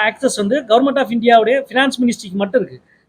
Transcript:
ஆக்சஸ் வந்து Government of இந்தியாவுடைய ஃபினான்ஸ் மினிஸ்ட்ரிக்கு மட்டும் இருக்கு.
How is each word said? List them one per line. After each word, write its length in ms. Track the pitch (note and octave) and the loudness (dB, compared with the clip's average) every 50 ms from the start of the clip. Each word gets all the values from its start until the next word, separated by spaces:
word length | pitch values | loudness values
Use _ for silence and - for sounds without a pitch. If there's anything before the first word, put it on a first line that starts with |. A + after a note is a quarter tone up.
| G#3+ A3 | 0 -2
ஆக்சஸ் 240 | A3 - C4+ C4 - | -2 -2 -4 -4 -2
வந்து 260 | - G3+ G3+ B3 D4+ | -2 -2 -2 -2 -2
Government 360 | C4+ G#3+ G#3+ A#3+ C4+ C#4 C4 C#4 | 0 2 2 2 2 2 0 -2
of 100 | C4 G#3 | -2 -2
இந்தியாவுடைய 580 | A#3 A#3 G#3+ A#3+ A#3 A3+ G#3+ A3 B3+ C#4 C4+ - | -4 -2 2 4 4 4 4 4 0 -2 -2 -2
ஃபினான்ஸ் 340 | - B3+ C#4 C4+ C4+ B3 | -2 0 0 0 0 0
மினிஸ்ட்ரிக்கு 320 | B3 A#3+ A3 - - G3 F3+ | -2 -2 -2 -2 -8 -10 -6
மட்டும் 280 | G3 G3+ G3+ F#3 B3+ | -4 -4 -2 -2 -2
இருக்கு. 200 | F#3+ - B2+ B2 _ _ _ _ _ | -2 -4 -10 -20 _ _ _ _ _